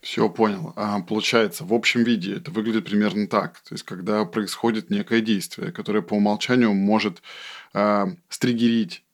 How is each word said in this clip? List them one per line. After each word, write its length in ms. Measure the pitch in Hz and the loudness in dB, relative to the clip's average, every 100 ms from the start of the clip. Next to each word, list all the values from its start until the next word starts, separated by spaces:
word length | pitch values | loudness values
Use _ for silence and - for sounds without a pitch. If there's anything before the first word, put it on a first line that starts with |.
Все, 280 | - - 110 | -6 0 0
понял. 420 | 87 110 98 80 - | 2 2 0 -8 -6
А, 240 | 104 101 | -4 -4
получается, 640 | 87 107 - 117 107 - | -2 -2 2 4 2 0
в 100 | 92 | 0
общем 300 | 113 - 123 | 0 2 2
виде 320 | 117 113 92 98 | 2 2 -2 -6
это 140 | 82 | -6
выглядит 360 | 98 110 110 87 | -4 -2 -2 0
примерно 400 | 104 104 98 101 | 2 2 0 0
так. 320 | 107 - - - | 0 -2 -6 -14
То 60 | |
есть, 100 | - | -14
когда 400 | - 92 90 107 | -12 -8 -2 0
происходит 680 | 101 110 98 - 117 110 - | 0 -2 -4 0 0 0 -2
некое 300 | 101 101 117 | -4 0 0
действие, 520 | 110 101 - - 90 | 2 0 -2 -8 -8
которое 300 | 90 104 104 | -8 -2 -2
по 120 | 87 104 | 0 2
умолчанию 560 | 104 104 - 127 117 | 2 0 2 4 4
может, 480 | 98 101 107 107 85 - - - - - | 4 4 2 0 -4 -14 -18 -18 -18 -6
а, 340 | 101 104 104 98 87 - | 0 2 2 0 -6 -12
стриггерить 760 | - 123 117 117 117 95 - _ | -2 0 2 2 2 -2 -8 _